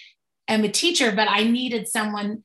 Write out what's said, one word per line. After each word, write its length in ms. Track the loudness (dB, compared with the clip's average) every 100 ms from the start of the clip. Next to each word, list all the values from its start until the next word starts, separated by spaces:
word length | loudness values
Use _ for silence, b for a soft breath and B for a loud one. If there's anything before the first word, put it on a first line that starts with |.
| B B _ _ -2
am 140 | 0 2
a 40 |
teacher, 420 | 2 0 2 2
but 160 | 2 2
I 140 | 2
needed 440 | 2 2 0 -4 -4
someone 560 | -4 -4 -4 -6 -8